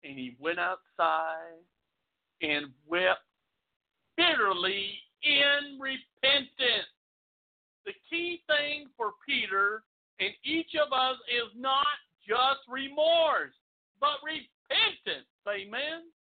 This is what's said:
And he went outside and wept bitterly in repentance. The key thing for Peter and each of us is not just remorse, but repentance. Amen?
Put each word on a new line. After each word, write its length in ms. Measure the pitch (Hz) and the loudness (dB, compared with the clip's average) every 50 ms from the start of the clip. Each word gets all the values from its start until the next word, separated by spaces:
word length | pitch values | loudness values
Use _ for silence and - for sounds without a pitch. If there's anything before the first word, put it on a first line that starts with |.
| _ | _
And 140 | 151 139 135 | -14 -12 -10
he 180 | 127 127 123 123 | -10 -12 -12 _
went 200 | 139 160 175 175 | -4 -4 -2 -2
outside 1000 | 175 175 185 185 _ _ _ - 170 160 160 160 160 160 160 160 165 165 165 165 175 _ _ _ _ _ _ _ _ _ _ _ _ _ _ _ | -2 -2 -4 -6 _ _ _ 0 0 2 2 0 -2 -4 -6 -8 -10 -14 -18 -20 _ _ _ _ _ _ _ _ _ _ _ _ _ _ _ _
and 320 | - 151 151 147 147 143 131 _ 147 151 | -2 -2 -2 -2 -2 -6 -14 _ _ _
wept 380 | 165 175 185 185 190 - _ _ _ _ _ _ _ _ _ _ _ _ _ _ _ _ _ _ _ - | 0 2 4 2 2 2 _ _ _ _ _ _ _ _ _ _ _ _ _ _ _ _ _ _ _ 2
bitterly 760 | 339 349 320 269 220 202 190 180 180 190 196 196 196 196 202 - - _ _ _ - | 2 2 4 4 2 2 2 2 0 0 0 -2 -4 -8 -10 -14 -18 _ _ _ 0
in 560 | 294 294 277 285 285 285 285 285 285 277 262 | 2 4 4 6 4 4 2 0 -6 -10 -10
repentance. 1120 | 269 269 269 262 - _ _ _ - 269 277 285 262 - _ - 262 247 233 208 180 - _ _ _ _ _ _ _ _ _ _ _ _ _ _ _ _ _ _ _ | -8 -6 -8 -8 -10 _ _ _ 2 2 2 2 0 -2 _ -2 0 0 0 0 -4 -8 _ _ _ _ _ _ _ _ _ _ _ _ _ _ _ _ _ _ _
The 80 | - - - _ _ | -14 -14 -14 _ _
key 340 | 330 339 349 349 349 330 _ - | -6 -4 -4 -4 -6 -8 _ 0
thing 380 | 302 294 294 294 294 294 294 277 _ | 0 0 2 0 -4 -6 -8 -14 _
for 180 | _ 233 214 208 _ _ | _ -6 -6 -6 _ _
Peter 580 | - 285 254 226 208 190 196 196 202 214 220 214 _ _ _ _ _ _ _ | -2 -2 -2 0 0 2 2 2 2 0 -2 _ _ _ _ _ _ _ _
and 120 | 185 202 208 - _ | -6 -6 -6 -6 _
each 320 | 262 302 330 330 - - | -4 -2 -2 -2 -2 0
of 180 | 320 302 277 269 | 0 0 2 2
us 240 | 254 262 262 262 247 - - | 2 2 0 0 -4 -6 -4
is 240 | 240 240 233 220 196 | -2 -2 -2 -4 -8
not 300 | 233 247 269 269 269 285 294 294 277 _ _ _ _ _ - | -6 -2 0 2 2 2 0 -2 -4 _ _ _ _ _ -2
just 340 | 208 240 254 269 269 262 - - | 2 2 4 2 2 0 -4 -10
remorse, 840 | 240 262 269 277 285 294 302 320 330 339 330 311 269 196 156 139 131 _ _ _ _ _ _ _ _ _ | -8 -8 -8 -6 0 2 4 4 6 6 4 4 2 0 -2 -4 _ _ _ _ _ _ _ _ _ _
but 180 | 277 294 294 269 - | 0 0 0 0 -6
repentance. 1040 | 302 311 311 254 - _ _ _ _ 277 381 440 427 370 - _ 214 165 139 - _ _ _ _ 202 | -8 -8 -8 -10 -14 _ _ _ _ 0 2 2 2 0 -4 _ -6 -6 -6 -8 _ _ _ _ -6
Amen? 560 | 208 202 196 202 214 247 277 302 320 330 330 339 _ _ | -6 -6 -6 -8 -6 -6 -4 -4 -6 -8 -12 -18 _ _